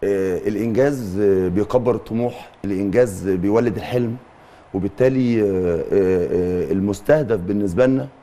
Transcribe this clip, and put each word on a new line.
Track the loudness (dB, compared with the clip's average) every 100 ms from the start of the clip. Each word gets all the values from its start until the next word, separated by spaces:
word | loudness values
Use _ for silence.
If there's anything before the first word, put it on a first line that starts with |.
آه، | 0 0 0 -2
الإنجاز، | -2 -2 -2 2 2 0 -6 0
آه، | 2 4 2
بيكبر | 0 0 0 0
الطموح، | -2 -2 -4 -4 -6 -18 -12
الإنجاز | -6 -2 0 2 2 0 -2
بيولد | 0 2 2 0 -2
الحلم، | -4 -4 -2 -6 -14 -20 -20 -20 -8
وبالتالي، | -6 -4 2 2 2 2 2
آه، | 2
آه، | 2 0 -2 0
آه، | 2 4 2 0 0 0 -2 -2
المستهدف | -2 -2 -4 2 0 2 -2
بالنسبة | -2 -2 -2 2 2
لنا | 2 -4 -12